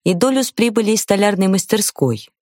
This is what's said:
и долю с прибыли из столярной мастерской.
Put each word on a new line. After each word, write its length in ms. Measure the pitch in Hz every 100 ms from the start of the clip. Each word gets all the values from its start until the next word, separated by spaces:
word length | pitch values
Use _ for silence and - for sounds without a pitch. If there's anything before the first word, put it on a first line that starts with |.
и 100 | -
долю 300 | 175 254 262
с 80 | 254
прибыли 400 | - 233 220 208
из 100 | 220
столярной 460 | - 202 208 202 190
мастерской. 800 | 190 - - - - 135 110 - _